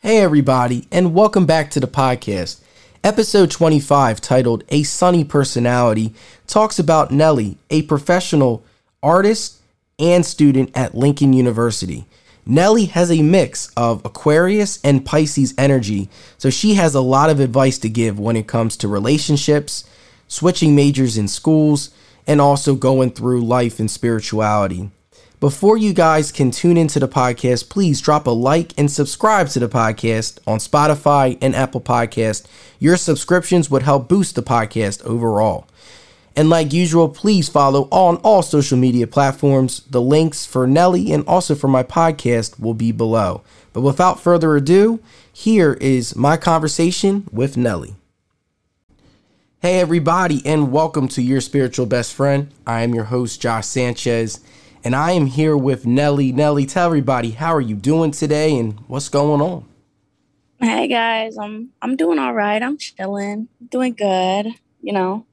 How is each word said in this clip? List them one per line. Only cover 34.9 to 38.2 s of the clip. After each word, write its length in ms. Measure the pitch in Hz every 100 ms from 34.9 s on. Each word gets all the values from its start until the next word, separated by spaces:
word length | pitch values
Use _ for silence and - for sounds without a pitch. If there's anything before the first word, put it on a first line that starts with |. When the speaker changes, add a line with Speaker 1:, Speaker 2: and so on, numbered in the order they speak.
| 98
Speaker 1:
overall. 600 | - 117 117 104 107 87 - _ - - - _ _
And 140 | - 156
like 240 | 165 156
usual, 380 | 156 175 165 160
please 400 | 151 202 208 143
follow 380 | 147 139 135 139
on 260 | 185 185
all 220 | 170